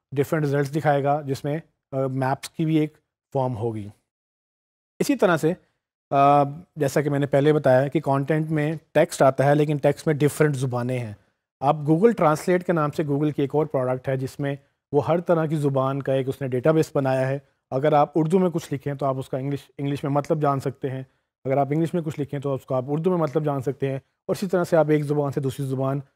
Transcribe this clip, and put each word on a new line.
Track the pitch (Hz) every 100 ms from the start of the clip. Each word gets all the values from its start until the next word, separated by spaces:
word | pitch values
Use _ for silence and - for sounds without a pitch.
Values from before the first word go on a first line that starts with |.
| -
डिफरेंट | 135 135 165
रिजल्ट्स | 147 143 139
दिखाएगा, | 151 147 143 139 151
जिसमें, | 139 135 147 156 - _ -
अ, | 135
मैप्स | 135 131 131 135 -
की | -
भी | 160 156
एक | 151 _ _ _ _
फॉर्म | 139 127
होगी। | 113 117 110 104 - _ _ _ _ _ _ _ _ _ -
इसी | 180 262
तरह | 202 160
से, | 156 180 _ _ _ _ -
अ, | 139 139 147 139 151 - 156
जैसा | 139 160
कि | 151
मैंने | 139 143
पहले | 139 147
बताया | 151 139 127 143
कि | 165
कंटेंट | 147 135 139 156 156
में | 156 147 160 _
टेक्स्ट | 147 170 -
आता | 135 131
है, | 139
लेकिन | 151 147 147
टेक्स्ट | 143 135 160
में | 143
डिफरेंट | 143 - 151
ज़ुबानें | 131 131 123 123 127
हैं। | 113 101 _ _ _ -
आप | 135 156 143
Google | 160 233
Translate | - 160 151 - 185
के | 180
नाम | 170 147
से | -
Google | 151 143 151
की | 147
एक | 135
और | 151 156
प्रोडक्ट | 135 127 131 -
है, | 131
जिसमें | 131 - 143 139 _ _ -
वो | 143
हर | 139 170
तरह | 175 170 160
की | 156
ज़ुबान | 143 135 135 139
का | 135
एक | 135 127
उसने | - 135
डेटाबेस | 123 156 160 151
बनाया | 143 135 131 131
है। | 139 - _ -
अगर | 131 151
आप | 151 151 165
उर्दू | 156 190
में | 180
कुछ | 160 -
लिखें, | 143 143 139
तो | 139
आप | 131
उसका | - 135
इंग्लिश, | 139 139 - -
इंग्लिश | 143 143
में | 143
मतलब | 143 135 156
जान | 147 139
सकते | 135 - 139
हैं। | 131 131 _ _ _ 131
अगर | 135
आप | 139
इंग्लिश | 151 165
में | 175
कुछ | 156 151
लिखें, | 135 143
तो | 139
उसका | 135 - 127
आप | 127
उर्दू | 147 175
में | 180
मतलब | 151 156
जान | 147 139
सकते | 139 127 135
हैं। | 135 - _ -
और | 196
इसी | 190
तरह | 185
से | 170 165
आप | 147
एक | 151
ज़ुबान | 143 147 143
से | 147
दूसरी | 135 135 135
ज़ुबान, | 131 135 139 -